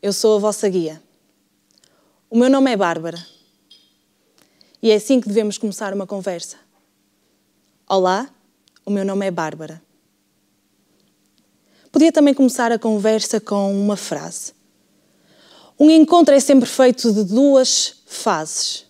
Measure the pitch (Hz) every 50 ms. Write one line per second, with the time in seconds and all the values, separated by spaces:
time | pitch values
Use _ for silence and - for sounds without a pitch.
0 | - 202 196 - - 220 214 208 202 214 208 208 - 202 185 185 165 156 156 160
1 | _ _ _ _ _ _ _ _ _ _ _ _ _ _ _ _ _ _ _ _
2 | _ _ _ _ _ _ 226 233 247 262 269 269 269 262 240 196 196 170 165 160
3 | 160 170 160 175 - - _ _ _ _ _ _ _ _ _ _ _ _ _ _
4 | _ _ _ _ _ _ _ _ _ _ _ _ _ _ _ _ - 226 214 208
5 | 208 - 277 254 220 208 202 220 214 208 196 - - 214 190 - 220 196 196 202
6 | 190 190 208 196 190 208 180 170 - - - _ _ _ _ _ _ _ _ _
7 | _ _ _ _ _ _ _ _ _ _ _ _ _ _ _ _ _ _ 190 190
8 | 185 180 185 202 254 277 _ _ _ _ _ _ _ _ _ _ _ - 202 202
9 | 190 196 196 196 202 196 185 175 160 156 156 156 160 156 160 170 _ _ _ _
10 | _ _ _ _ _ _ _ _ _ _ _ _ _ _ _ _ _ _ _ _
11 | _ _ _ _ _ _ _ _ _ _ _ _ _ _ _ _ _ _ - 285
12 | 302 330 - 320 294 285 269 - 269 254 240 - 240 233 233 220 - 226 220 208
13 | 196 220 220 220 214 - - 214 214 - 208 202 196 196 196 196 202 202 208 196
14 | - - 160 147 156 170 - - - - _ _ _ _ _ _ _ _ _ _
15 | _ _ _ _ _ _ _ _ _ _ _ _ _ _ _ _ 294 302 320 320
16 | 311 - 339 349 330 - 277 277 240 - 285 269 240 - - - 262 254 247 -
17 | - 233 208 208 214 175 202 240 277 285 277 262 262 254 - - - - - _
18 | _ _ - - - 226 190 160 156 156 - - - - - - - _